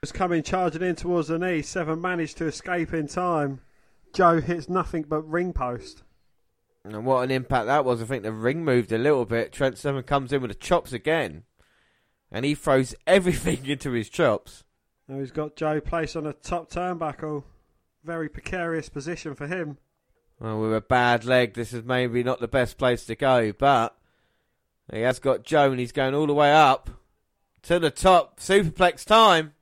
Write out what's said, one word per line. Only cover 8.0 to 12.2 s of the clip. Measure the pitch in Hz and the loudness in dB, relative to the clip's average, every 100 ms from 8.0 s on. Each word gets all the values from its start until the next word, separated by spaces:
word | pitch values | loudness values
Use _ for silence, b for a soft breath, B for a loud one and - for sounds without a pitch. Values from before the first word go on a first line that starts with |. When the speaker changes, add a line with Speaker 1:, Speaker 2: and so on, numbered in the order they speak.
Speaker 2:
I | 113 | -2
think | 131 | -6
the | 104 | -6
ring | 110 117 156 | -2 -2 0
moved | 160 123 104 | 2 2 2
a | 110 | 0
little | 135 143 113 | 2 2 2
bit. | 117 110 | -2 -4
Trent | - 135 - | -2 -2 -2
Seven | 143 139 | -6 -6
comes | 123 143 131 | -2 -2 0
in | 139 | -4
with | 123 | -4
the | 101 | -10
chops | - 175 - | 0 0 0
again. | 127 - 160 113 76 _ _ _ _ _ _ _ _ | -8 -2 0 -2 -8 _ _ _ _ _ _ _ _